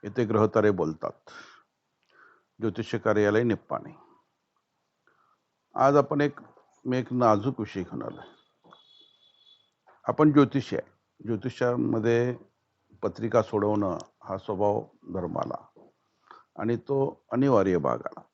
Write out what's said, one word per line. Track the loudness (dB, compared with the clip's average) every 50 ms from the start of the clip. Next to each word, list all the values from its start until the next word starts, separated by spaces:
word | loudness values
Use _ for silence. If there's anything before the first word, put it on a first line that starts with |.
| -12
येथे | -8 -2 -2 -2
ग्रहतारे | 2 4 4 4 4 4 4 4 4
बोलतात, | 2 2 -2 -4 -4 -6 -8 -10 -10 _ _ -20 -20 -20 -20 -20 -20 -20 _ _ _ _ _ _ _ _ _ _ _ _ -20 -20 _ _ _ _ _ _
ज्योतिष | -4 -4 -4 -4 -8 -6 -6
कार्यालय | -2 0 2 2 4 4 4 4 2 2
निप्पाणी. | 2 -2 -2 _ _ -8 -8 -8 -10 -20 -20 -20 _ _ _ _ _ _ _ _ _ _ _ _ _ _ _ _ _ _ _ _ _ _ _ _ _ _ _ _ _ _ _ _ _ _
आज | 2 4 6 6
आपण | 6 4 4 0 0
एक, | 0 -2 -2 -6 -20 -20 _ _ _ _ _ _ _
मी | -4 -2
एक | -2 -2 -4 -2
नाजूक | 2 4 4 4 4 2 -4 -4 -4
विषय | -8 -8 -6 -8 -8
घेऊन | -8 -10 -10 -10
आलोय. | -10 -12 -14 -20 -20 -20 _ _ _ _ _ _ _ -20 _ _ _ _ _ _ _ _ _ _ _ _ _ _ _ -20 _ _ _ _ _ _ _ _ _ _
आपण | -6 0 4 4 6 8
ज्योतिषी | 6 6 6 4 -4 -4 -2 -6
आहे, | -6 -6 _ _ _ _ _ _ _ -8
ज्योतिषामध्ये | -6 -6 -6 -6 -8 -6 -2 -2 -2 0 0 0 0 0 0 2 2 2 2 2 0 -2 -6 -12 _ _ _ _ _ _ _ _ _ _ -6 -6
पत्रिका | -6 -6 -4 -6 0 2 2 2
सोडवणं | 2 0 -2 0 0 0 0 0 -2 -4 -6 -8 -14 _ _ -12
हा | -10 -10 -10
स्वभाव | -6 -8 -4 -2 0 0 0 -2 -4 -10 _ _ _ -12 -8
धर्माला | -8 -6 -6 -4 -6 -6 -6 -8 -12 -12 -16 _ -20 -20 _ _ _ _ _ _ _ _ _ -20 -20 _ _ _ -8
आणि | -4 -4 -4
तो | -4 -4 _ -2 -2 -2 -4 -6 _ _ _ -2
अनिवार्य | 0 2 4 4 4 4 4 2 0
भाग | 0 0 -2 -2 -4
आला. | -10 -14 -14 -20 _